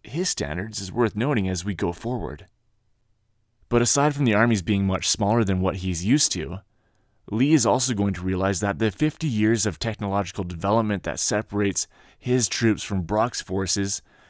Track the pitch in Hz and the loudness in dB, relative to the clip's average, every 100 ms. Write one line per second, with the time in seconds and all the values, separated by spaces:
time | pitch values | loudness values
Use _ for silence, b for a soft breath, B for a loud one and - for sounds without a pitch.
0 | - 135 180 - 73 80 107 104 95 113 | -10 -4 -4 -2 -4 -4 -6 -8 -8 0
1 | 117 104 131 131 92 92 92 90 95 87 | 0 0 0 0 0 -2 -4 -4 -4 -4
2 | 117 123 78 67 - _ _ _ _ _ | -6 -6 -6 -10 -16 _ _ _ _ _
3 | _ _ _ _ _ _ - 120 120 139 | _ _ _ _ _ _ 0 2 2 2
4 | 147 143 131 104 117 107 87 101 98 92 | 2 2 2 4 4 2 0 0 2 2
5 | - - 101 117 101 92 92 90 92 85 | 2 0 2 2 2 2 0 0 -2 -2
6 | 92 147 - 90 73 95 - _ _ _ | 2 2 2 -2 -6 -8 -12 _ _ _
7 | _ _ - 110 139 156 113 113 127 110 | _ _ -6 0 4 4 4 2 2 0
8 | 101 95 90 92 95 92 101 82 110 - | 0 -2 -2 0 0 0 -2 0 -2 0
9 | 151 - 160 110 107 113 104 85 120 104 | -2 0 -2 2 2 2 0 -2 -6 -4
10 | 104 98 92 - 87 87 98 110 110 101 | -2 -2 -2 -4 -6 -4 2 2 2 -2
11 | 82 69 - 107 110 101 101 95 - b | -4 -4 -2 -2 -2 -2 -2 -2 -6 b
12 | b b - 127 117 - 117 101 - 98 | b b -2 0 0 2 2 2 0 -4
13 | 82 107 120 - - 95 95 101 98 - | -2 0 0 -2 -6 -4 -2 -2 -2 -4
14 | b b b | b b b